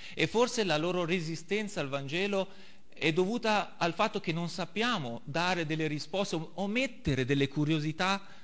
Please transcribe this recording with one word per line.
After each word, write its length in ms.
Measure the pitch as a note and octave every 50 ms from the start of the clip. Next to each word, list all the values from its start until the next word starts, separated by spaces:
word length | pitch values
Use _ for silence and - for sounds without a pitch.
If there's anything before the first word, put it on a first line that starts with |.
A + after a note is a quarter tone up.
| - - -
E 120 | - D#3+
forse 380 | D#3 - A3 B3 A#3+ - A#3 G#3+
la 140 | F#3 D#3 D3+
loro 260 | D#3 F3+ F3+ F3+ F3
resistenza 760 | D#3 F3 F#3+ D#3+ D#3+ E3 D3 - - G3 G#3+ G#3+ G3+ - F3+
al 100 | D3 C3+
Vangelo 580 | C3+ C#3 C#3 C3+ C#3+ F3 G3 G#3 G3+ F#3+ F#3 - - - - - - - - -
è 240 | - - - D#3+ D#3+
dovuta 640 | E3+ F#3 F#3 A3+ A#3+ A#3 A3 G#3+ G3+ F3 - -
al 160 | - E3+ E3+ D#3+
fatto 260 | - G#3+ G#3+ - G3+
che 140 | - - D#3
non 160 | E3 F3 E3+
sappiamo 720 | - - F3+ - - G#3 A3 B3 A#3+ G3 C#3+ A#2+ A#2 A#2 -
dare 420 | D3 C#3 E3 F3 F3+ F#3 F3 E3
delle 200 | D3 D#3+ D#3 D#3+
risposte 500 | D#3 D3+ D3 - - - F#3+ G3+ G3 -
o, 160 | D#3+ D#3+ E3+ -
o 120 | - G3
mettere 600 | G3+ G#3 B3 C4 C4+ - - - D#3+ C#3 B2+ C3
delle 220 | A#2+ C#3+ C#3+ C#3 C#3
curiosità 680 | - D3+ D3+ D3 D#3+ D#3 D3 D#3 D#3 - F3+ F#3 G3 G3 - - - -